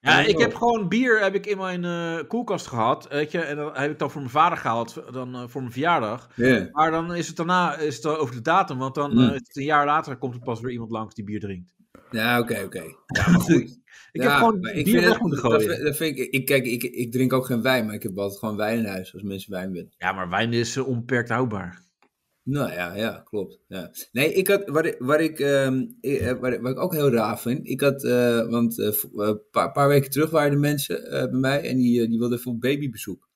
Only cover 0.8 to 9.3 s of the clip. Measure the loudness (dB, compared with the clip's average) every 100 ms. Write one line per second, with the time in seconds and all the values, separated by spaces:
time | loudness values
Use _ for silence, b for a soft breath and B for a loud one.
0.8 | 0 0 4 4 4 0 -4 -4 -4 -4
1.8 | -4 -4 -4 -6 -4 -6 -4 -6 -4 0
2.8 | 0 0 -2 -4 -2 -2 -4 -6 -8 -4
3.8 | -4 -2 -6 -6 -4 4 4 4 -2 -2
4.8 | -2 -8 -12 -10 -10 -10 -10 -8 -8 -4
5.8 | 0 2 0 -6 -10 0 4 4 2 0
6.8 | 2 2 -2 -6 -6 -6 0 2 2 0
7.8 | -4 -2 -2 -2 -2 -4 2 2 2 -2
8.8 | -4 -4 2 6 6